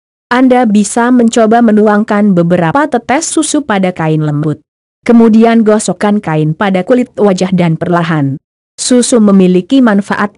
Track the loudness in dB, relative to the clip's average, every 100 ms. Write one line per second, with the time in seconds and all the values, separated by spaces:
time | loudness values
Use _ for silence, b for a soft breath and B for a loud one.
0 | _ _ -4 0 2 2 2 0 0 -2
1 | 0 2 2 2 2 2 2 2 2 0
2 | 0 0 0 0 0 0 0 -2 -2 -4
3 | -4 -4 -4 -4 -4 -4 -2 -2 -2 -4
4 | -2 -2 -2 -4 -4 -6 _ _ _ _
5 | 0 4 4 4 2 2 2 0 -2 -4
6 | -2 -2 -2 -2 -2 -2 -2 -2 0 0
7 | -2 -2 -2 0 -2 -2 -2 -2 -4 -4
8 | -2 -2 -4 -6 _ _ _ -10 -2 0
9 | 2 2 4 4 2 0 0 0 2 0
10 | -2 -4 -6